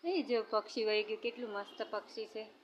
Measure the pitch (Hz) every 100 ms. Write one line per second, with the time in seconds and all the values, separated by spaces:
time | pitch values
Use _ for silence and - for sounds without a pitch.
0 | 339 370 - 240 214 214 208 - 214 214
1 | 214 214 240 233 240 202 202 - 214 214
2 | - - 214 220 220 -